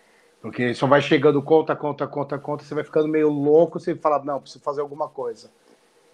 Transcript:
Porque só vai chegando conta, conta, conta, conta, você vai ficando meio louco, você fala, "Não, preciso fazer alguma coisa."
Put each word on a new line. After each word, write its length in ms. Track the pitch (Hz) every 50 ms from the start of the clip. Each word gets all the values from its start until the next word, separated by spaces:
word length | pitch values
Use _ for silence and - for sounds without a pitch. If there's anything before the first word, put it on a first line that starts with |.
| _ _ _ _ _ _ _ _
Porque 320 | - 107 - - 123 123 113
só 100 | - 147
vai 160 | 131 139 143
chegando 400 | 139 - 160 147 131 151 143 143
conta, 340 | 139 143 160 160 156 160 160
conta, 300 | - 156 147 139 - 147
conta, 320 | - - 147 139 - 151
conta, 260 | 135 - - 147 139 139
você 120 | - 151
vai 80 | 147 147
ficando 240 | - - 160 156
meio 200 | 156 156 156 151
louco, 520 | 151 147 143 143 147 151 160 170 160 - 175
você 160 | - 180 160
fala, 280 | - - 156 147 139 135
"Não, 160 | 147 143 131
preciso 240 | - - - 131 _
fazer 180 | 151 143 139
alguma 280 | 147 143 143 156 151 139
coisa." 400 | _ 139 127 120 113 107 - 110 _ _ _ _ _ _ _ _ _ _ _ _